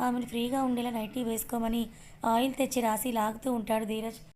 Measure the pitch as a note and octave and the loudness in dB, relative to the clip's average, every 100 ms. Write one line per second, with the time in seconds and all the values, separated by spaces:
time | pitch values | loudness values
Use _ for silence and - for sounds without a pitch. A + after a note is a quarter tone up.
0 | B3 B3 A#3+ A#3 A#3+ C4+ C4 A#3+ A#3+ A#3 | 0 0 -2 -2 0 2 2 0 0 -2
1 | G#3+ B3 A3+ A3+ - A#3+ A3+ A#3 A3+ - | -4 -2 -2 -2 -2 -2 0 0 -2 -6
2 | - - A3+ A3+ C4+ B3+ C4+ B3+ A#3 A3 | -20 -4 2 4 4 2 2 2 2 2
3 | B3+ A3+ G#3+ A3 C4 A#3+ G#3 A3 G#3+ A3 | 0 0 0 0 -2 -2 2 0 0 -2
4 | A3+ A3 - | -4 -8 -16